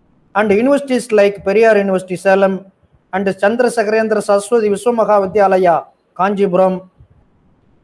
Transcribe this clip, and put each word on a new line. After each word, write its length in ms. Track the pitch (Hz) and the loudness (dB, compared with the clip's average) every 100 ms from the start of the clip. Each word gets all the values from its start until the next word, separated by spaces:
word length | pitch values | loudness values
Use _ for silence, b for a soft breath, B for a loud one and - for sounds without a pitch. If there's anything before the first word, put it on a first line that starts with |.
| _ _ _ 196 | _ _ _ -2
and 160 | 214 | 0
universities 580 | 196 254 285 277 247 - | 2 2 0 0 -4 0
like 320 | 208 202 202 190 | 2 2 0 -2
Periyar 320 | 202 226 208 | 2 4 2
University, 400 | 196 185 185 175 | 0 -4 -4 -4
Salem, 520 | 196 190 190 190 190 _ _ _ _ | 0 2 2 -2 -10 _ _ _ _
and 120 | 190 196 | -6 -4
Chandrasekharendra 960 | 190 202 233 240 233 208 220 220 208 | -2 -2 0 0 0 -2 -2 -2 -2
Saraswati 460 | 196 202 202 240 214 | 0 -2 0 -2 0
Vishwa 260 | 196 240 | -2 -2
Mahavidyalaya, 920 | 233 208 208 190 208 196 190 180 156 - _ _ | -2 0 0 0 0 2 2 2 0 -2 _ _
Kanjipuram, 760 | - 190 202 196 180 185 185 - _ - _ _ _ _ _ _ _ | -6 -4 -2 -2 0 0 -2 -10 _ -20 _ _ _ _ _ _ _